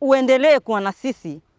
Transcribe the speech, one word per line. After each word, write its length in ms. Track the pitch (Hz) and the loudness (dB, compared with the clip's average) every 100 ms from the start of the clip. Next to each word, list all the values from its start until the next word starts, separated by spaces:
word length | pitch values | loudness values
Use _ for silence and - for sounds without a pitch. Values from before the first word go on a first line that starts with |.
uendelee 580 | 277 269 254 262 302 285 | 0 0 2 2 2 2
kuwa 220 | - 208 | 0 -4
na 100 | 196 | -4
sisi 500 | - 269 - 165 151 _ | -8 -10 -10 -12 -16 _